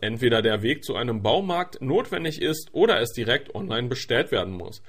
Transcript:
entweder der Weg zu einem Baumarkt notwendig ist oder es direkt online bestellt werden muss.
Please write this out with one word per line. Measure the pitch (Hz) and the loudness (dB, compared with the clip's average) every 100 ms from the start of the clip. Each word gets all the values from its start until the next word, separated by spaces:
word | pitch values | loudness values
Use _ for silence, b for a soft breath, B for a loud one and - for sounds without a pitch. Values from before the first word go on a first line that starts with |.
entweder | 107 113 123 113 | -4 0 2 4
der | 110 107 | 4 2
Weg | 110 151 | 0 -2
zu | - 90 | -2 -4
einem | 120 117 | -2 0
Baumarkt | 104 156 196 175 175 - | 2 2 2 -2 -4 -6
notwendig | 131 185 214 170 165 156 | 0 0 0 -4 -4 -2
ist | 151 156 - | -2 -2 -4
oder | - 220 170 | 2 4 4
es | 120 | 2
direkt | - 110 139 - | -2 0 0 -2
online | 107 98 110 123 | -8 -4 -2 -2
bestellt | 120 - 123 143 | -4 0 0 2
werden | 110 92 | 0 -2
muss. | 92 85 - | -6 -10 -14